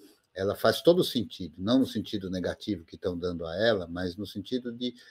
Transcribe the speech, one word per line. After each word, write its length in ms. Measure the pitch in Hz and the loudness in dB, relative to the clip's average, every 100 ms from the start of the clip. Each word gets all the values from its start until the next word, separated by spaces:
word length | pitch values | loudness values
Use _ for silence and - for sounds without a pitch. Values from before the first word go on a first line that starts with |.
| - _ _ | -20 _ _
ela 220 | 92 98 95 | -4 -2 2
faz 260 | 113 110 | 2 6
todo 220 | - 175 | 6 6
sentido, 500 | 180 127 95 - 87 78 | 4 0 -4 -6 -12 -6
não 220 | 95 131 | 2 4
no 80 | 123 | 4
sentido 420 | 110 95 107 92 | 0 -4 -6 -4
negativo 540 | 92 87 85 - 95 | -4 -4 -4 -4 -6
que 140 | 82 - | -6 -6
tão 200 | 92 87 | -4 -2
dando 280 | 90 82 82 | -4 -4 -4
a 100 | 87 | 0
ela, 320 | 113 104 85 | 2 2 -2
mas 280 | 87 90 90 | -4 -4 -6
no 100 | 101 | -8
sentido 460 | 104 92 127 120 | -8 -6 -6 -6
de, 220 | 117 123 - - | -6 -8 -8 -16